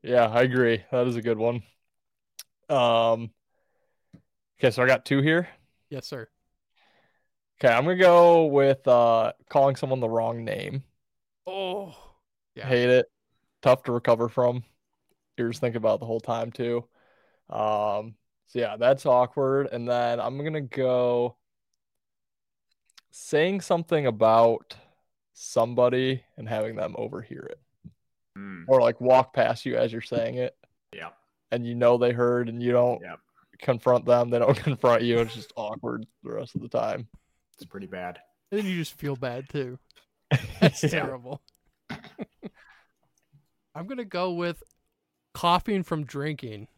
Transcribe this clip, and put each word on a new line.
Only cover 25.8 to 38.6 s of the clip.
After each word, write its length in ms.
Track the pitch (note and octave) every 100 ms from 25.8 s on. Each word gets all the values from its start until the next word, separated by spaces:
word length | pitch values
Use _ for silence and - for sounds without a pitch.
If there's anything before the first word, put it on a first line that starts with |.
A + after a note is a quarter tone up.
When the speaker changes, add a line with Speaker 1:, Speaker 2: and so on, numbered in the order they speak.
| B2 B2+ C3 C3 _ -
Speaker 1:
and 120 | A2
having 260 | A2+ G#2+ A2
them 180 | - -
overhear 440 | A2+ G#2 A2+ - -
it. 100 | - _ _ - _ _ _ _
Speaker 3:
Hmm. 300 | - G3 F#3+ F2
Speaker 1:
Or, 140 | C3
like, 200 | A#2 A#2
walk 340 | B2 B2+ B2+
past 320 | - A2+ A#2 C3
you 100 | A#2+
as 160 | A#2+
you're 80 | A2+
saying 360 | - A#2 A#2 B2
it. 200 | B2 _ _ _ _
Speaker 3:
Yeah. 160 | - E2 _ _ _ _
Speaker 1:
And 160 | A#2+ A#2+
you 80 |
know 240 | A#2+ A#2+ A#2+
they 140 | B2
heard 360 | A#2+ A#2+ B2 A#2+
and 140 | A#2
you 100 | A#2+
don't 280 | A#2+ B2 A#2
Speaker 3:
Yeah. 140 | F2 E2+ _ _ _ _
Speaker 1:
confront 480 | - A#2+ C3 B2 A#2
them. 240 | A#2+ A#2+
They 80 | A#2+
don't 180 | A#2+ -
<laughs> 60 |
confront 400 | - B2+ B2+ A#2
you. 160 | A#2+ A#2
It's 140 | A2+
just 180 | A2+ - -
awkward 500 | G#2+ A2+ A#2+ A#2+ A2+ _
the 100 | -
rest 220 | G#2+ A#2+
of 80 | -
the 60 | A#2+
time. 400 | A#2+ A2 - A2+ _ _ _ _
Speaker 3:
It's 120 | _ -
pretty 200 | G2 F#2+
bad. 320 | F#2+ F2+ F2+ _ _ _
Speaker 2:
And 80 | G3+